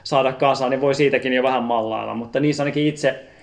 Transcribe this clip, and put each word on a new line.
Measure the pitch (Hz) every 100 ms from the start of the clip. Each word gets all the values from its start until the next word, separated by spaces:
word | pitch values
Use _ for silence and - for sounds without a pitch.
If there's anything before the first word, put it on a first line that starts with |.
saada | - 143 131
kasaan, | 127 139 131 127
niin | 131
voi | 139 139
siitäkin | 143 131 131
jo | 127
vähän | 131 131
mallailla, | 117 117 110 110 110
mutta | 110 117 135
niissä | 147 147
ainakin | 143 143 151
itse, | 151 135 131 - -